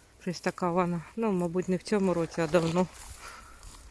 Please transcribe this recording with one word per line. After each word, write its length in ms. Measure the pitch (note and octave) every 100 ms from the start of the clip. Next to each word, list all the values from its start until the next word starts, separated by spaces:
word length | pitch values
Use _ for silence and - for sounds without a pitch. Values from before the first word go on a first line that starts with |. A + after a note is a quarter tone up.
| - -
Щось 200 | - E3
така 300 | F#3 - F3+
вона. 300 | F3 F3 F3 - -
Ну, 160 | A3+
мабуть, 380 | F#3 F3 F3+ F3+
не 80 | F3+
в 60 |
цьому 300 | - G#3+ F#3+
році, 280 | E3+ D#3+ -
а 60 | D#3+
давно. 400 | E3+ E3 F3 F#3 - - - - - - - - - -